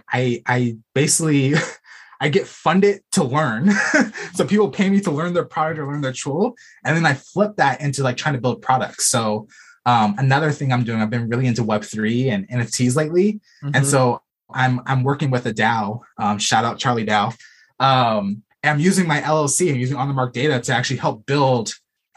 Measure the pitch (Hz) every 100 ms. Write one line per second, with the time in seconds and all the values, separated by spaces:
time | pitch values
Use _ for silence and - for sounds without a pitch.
0 | - 123 127 117 - 123 120 113 _ 135
1 | 151 - 160 143 135 151 - - - -
2 | - - 147 165 - - 160 185 202 202
3 | _ 190 139 143 147 110 180 208 - 302
4 | 220 - - - 160 208 196 - 190 196
5 | 185 143 175 175 165 165 156 156 139 147
6 | 135 127 147 147 240 - - - - 165
7 | 165 135 - 175 208 208 139 123 143 139
8 | 131 120 151 135 123 117 - 127 98 -
9 | - 123 110 107 - - - _ 123 120
10 | 110 202 135 139 156 143 139 127 117 113
11 | 107 120 113 120 127 113 110 107 - 107
12 | 107 120 131 101 95 123 110 - 123 131
13 | 156 175 208 214 - _ 143 143 139 139
14 | 127 117 - _ _ 131 131 123 - 135
15 | 131 139 143 123 123 110 110 117 101 117
16 | - - 107 104 - 113 117 107 131 120
17 | 107 107 107 - - _ _ - 135 127
18 | 120 107 98 104 - _ 147 147 175 196
19 | 170 151 147 156 143 - 180 127 127 127
20 | 143 135 127 120 147 127 113 120 131 127
21 | 156 107 - 143 135 123 107 - _ _
22 | _